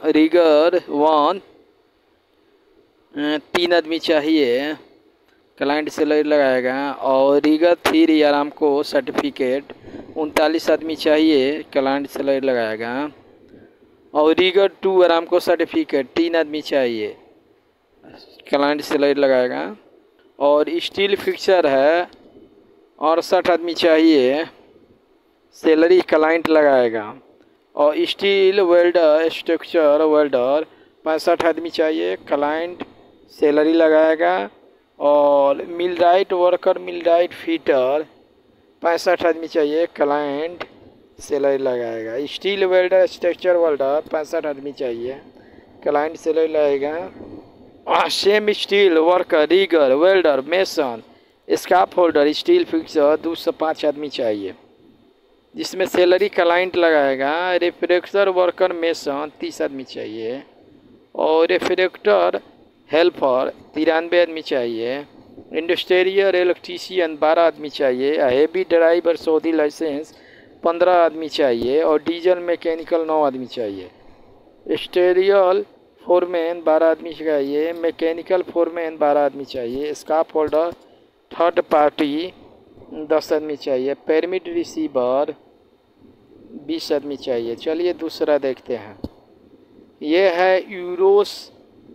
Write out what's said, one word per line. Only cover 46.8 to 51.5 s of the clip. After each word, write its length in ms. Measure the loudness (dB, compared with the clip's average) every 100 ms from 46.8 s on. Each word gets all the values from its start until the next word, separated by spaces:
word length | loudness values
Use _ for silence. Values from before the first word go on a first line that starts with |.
| -4 -8 -10 -16 -18 -20 -20 _ -20 _ -4
और 220 | -2 0
semi 420 | 0 0 2 0
steel 480 | -4 0 2 4 4
worker, 500 | 4 2 2 0 2
रिगर, 440 | 2 2 2 4
welder, 480 | 4 4 4 2 0
mason, 600 | -2 -2 -2 -2 -4 -4 -14 _ _ _ -4